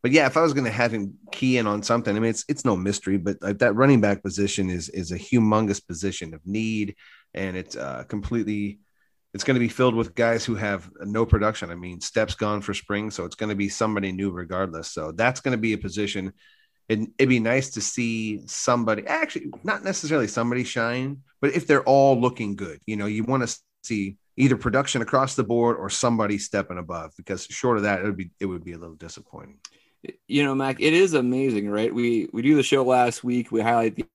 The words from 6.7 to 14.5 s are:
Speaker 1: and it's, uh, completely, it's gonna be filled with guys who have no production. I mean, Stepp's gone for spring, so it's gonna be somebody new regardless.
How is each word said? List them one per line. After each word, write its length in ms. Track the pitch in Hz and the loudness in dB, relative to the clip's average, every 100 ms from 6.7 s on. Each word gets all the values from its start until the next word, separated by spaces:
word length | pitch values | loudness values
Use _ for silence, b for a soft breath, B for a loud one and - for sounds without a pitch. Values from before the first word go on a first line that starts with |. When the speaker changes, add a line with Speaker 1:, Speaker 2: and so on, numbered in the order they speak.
| 110 101 - b b b | -4 -4 -8 b b b
Speaker 1:
and 240 | - 95 92 | -8 -6 -6
it's, 180 | 90 - | -10 -10
uh, 280 | 67 64 - | -10 -10 -8
completely, 720 | 104 98 120 107 104 101 101 _ _ _ _ _ | -8 -4 -4 -2 -4 -4 -8 _ _ _ _ _
it's 100 | 101 | -6
gonna 160 | - 127 | 2 2
be 80 | 117 | 2
filled 280 | - 127 113 | 4 4 4
with 200 | 98 101 | -2 2
guys 300 | 117 113 113 | 2 2 -2
who 100 | 107 | -2
have 340 | 104 98 87 - | -2 -4 -6 -12
no 240 | 101 110 113 | -4 0 2
production. 440 | 113 104 107 87 | 4 2 -2 -10
I 60 | 87 | -10
mean, 240 | 90 87 | -10 -10
Stepp's 360 | - - 107 - | -4 0 0 -2
gone 260 | 107 104 | -2 -2
for 120 | 101 | -4
spring, 380 | 98 - 104 107 | -8 -4 -4 -4
so 140 | - 87 | -6 -10
it's 100 | - | -6
gonna 200 | 107 101 | -4 -2
be 120 | 98 | -2
somebody 460 | - 110 104 98 | 0 0 0 -4
new 180 | 92 98 | -2 -4
regardless. 600 | 87 85 | -4 -6